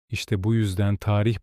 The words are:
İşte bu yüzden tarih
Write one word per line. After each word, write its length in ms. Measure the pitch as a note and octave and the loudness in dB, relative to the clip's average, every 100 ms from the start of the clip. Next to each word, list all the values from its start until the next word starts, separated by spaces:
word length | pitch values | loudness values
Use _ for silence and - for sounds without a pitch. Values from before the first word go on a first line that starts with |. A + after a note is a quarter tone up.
| _ | _
İşte 340 | A2 - G2+ | -8 -2 -2
bu 100 | G2 | 2
yüzden 420 | A2+ G#2+ F#2 G2+ G2+ | 2 0 0 0 0
tarih 400 | - G#2 G#2 A2 | 0 0 0 -2